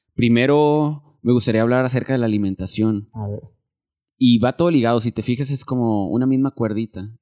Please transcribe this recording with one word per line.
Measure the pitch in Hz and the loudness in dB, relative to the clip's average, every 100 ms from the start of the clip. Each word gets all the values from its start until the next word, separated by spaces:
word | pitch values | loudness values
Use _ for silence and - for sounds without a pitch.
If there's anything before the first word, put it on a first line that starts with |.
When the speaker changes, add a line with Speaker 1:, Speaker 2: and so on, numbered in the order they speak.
| _ | _
Speaker 1:
Primero, | - 117 117 131 147 147 151 151 147 _ _ | -2 2 4 4 4 4 2 0 -4 _ _
me | 117 | 0
gustaría | 123 120 110 | 2 2 2
hablar | 117 127 | 2 2
acerca | 127 123 - | 0 -2 -2
de | 131 | -2
la | 117 | 0
alimentación. | 104 101 92 92 - 110 104 104 | 0 -2 -4 -4 -2 0 -2 -6
Speaker 2:
A | 107 104 | -10 -10
ver. | 104 - _ _ _ _ _ _ - | -10 -14 _ _ _ _ _ _ 0
Speaker 1:
Y | 123 117 | 2 4
va | 123 | 2
todo | - 175 | 0 0
ligado, | 151 113 120 | 2 2 0
si | 117 | -2
te | 113 | -4
fijas, | 107 123 139 | -4 -4 -2
es | 139 | -4
como | - 127 117 107 92 | -4 -2 0 0 0
una | 113 131 | 0 0
misma | 131 135 | 0 -2
cuerdita. | - 113 104 113 95 104 117 | -4 -4 -4 -8 -10 -14 -12